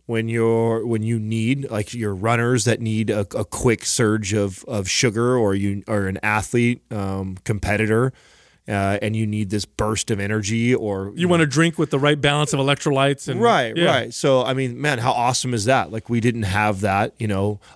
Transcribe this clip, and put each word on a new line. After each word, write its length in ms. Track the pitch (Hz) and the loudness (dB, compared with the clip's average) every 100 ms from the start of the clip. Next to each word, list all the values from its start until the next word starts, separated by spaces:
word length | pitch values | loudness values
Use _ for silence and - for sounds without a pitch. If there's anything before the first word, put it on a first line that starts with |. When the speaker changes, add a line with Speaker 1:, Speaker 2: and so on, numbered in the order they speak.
| - | -6
Speaker 1:
when 240 | 113 113 | -4 -2
you're, 560 | 117 113 113 117 113 113 | 0 2 2 2 0 0
when 180 | 113 | -2
you 160 | 110 113 | 0 -2
need, 500 | 107 113 113 139 - | -2 0 0 0 -2
like, 240 | 104 101 | -4 -4
your 220 | 120 107 92 | -4 -4 -2
runners 480 | 113 117 120 127 | 0 2 2 2
that 160 | 113 110 | 2 0
need 300 | 113 110 113 | 0 -2 0
a, 120 | 104 98 113 | -2 -2 -4
a 60 | |
quick 400 | 104 - 123 107 - | -6 0 2 2 0
surge 480 | - 107 110 95 | 0 2 2 0
of, 300 | 107 101 92 - | 0 -2 -4 -6
of 200 | 107 92 | -6 -2
sugar, 460 | - 123 104 120 127 | 0 0 2 2 2
or 160 | 104 | 2
you, 300 | 98 101 101 104 | 2 0 -4 -2
or 220 | 104 95 | -2 -2
an 100 | 95 | -2
athlete, 580 | 107 107 - 120 120 123 - | -2 -2 0 0 2 0 -6
um, 440 | 107 98 95 95 92 | -6 -4 -4 -6 -8
competitor, 720 | - 101 98 104 110 113 131 - _ _ _ _ - | -6 -4 -2 0 2 2 0 -2 _ _ _ _ -4
uh, 300 | 101 98 101 | 0 0 0
and 140 | 107 110 | -2 -2
you 100 | 107 | -2
need 240 | 107 98 | -2 -2
this 140 | 104 | -4
burst 480 | - - 107 110 - | -4 -4 -2 -2 -2
of 80 | 101 | -2
energy, 560 | 101 107 101 113 120 123 | -2 -2 -2 0 2 0
or, 380 | 107 98 98 170 | 0 -6 -6 -2
Speaker 2:
You 140 | 175 | 2
wanna 160 | 170 151 | 2 2
drink 320 | 143 165 160 | 2 2 0
with 100 | 151 | -2
the 80 | 139 | 2
right 200 | 147 147 | 2 2
balance 320 | 143 147 151 | 0 0 0
of 80 | 139 | 0
electrolytes 720 | 135 143 151 135 139 139 - | 0 0 0 2 2 0 -4
and 100 | 180 | 0
Speaker 1:
Right, 340 | 233 175 113 160 | 4 4 2 0
Speaker 2:
yeah. 80 | 170 | 2
Speaker 1:
right. 280 | 135 113 | 2 -2
So, 300 | - 143 131 | 0 4 4
I 100 | 120 | 2
mean, 280 | 131 127 120 | -2 -2 -2
man, 160 | 147 123 | -2 0
how 160 | 123 | 0
awesome 400 | 120 120 123 123 | 2 2 0 0
is 100 | 117 104 | 0 2
that? 240 | 131 82 | 2 2
Like, 200 | 110 - | -6 -2
we 100 | 117 | 0
didn't 240 | 120 117 | 0 0
have 380 | 104 101 107 95 | 0 2 2 2
that, 320 | 101 98 117 - | 2 2 0 -2
you 100 | 110 | -2
know, 340 | 95 104 104 - | 0 -2 -4 -10